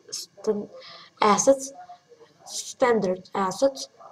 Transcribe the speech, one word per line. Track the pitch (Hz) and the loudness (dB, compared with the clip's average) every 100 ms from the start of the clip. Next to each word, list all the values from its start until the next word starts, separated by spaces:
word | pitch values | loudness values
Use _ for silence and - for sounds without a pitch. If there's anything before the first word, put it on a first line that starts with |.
| - | -14
Stan-, | - - - 220 208 - - - - - - | -12 -12 -6 -2 -2 -4 -14 -20 -20 -10 2
Assets, | 214 196 269 269 - - - - _ - - _ - | 4 4 6 4 2 -16 -20 -20 _ -20 -20 _ -14
Standard | - - - 247 220 180 185 - | -12 -8 0 2 2 0 -4 -6
Assets, | 202 190 180 269 - - - - | -4 -2 0 -2 -2 -14 -18 -8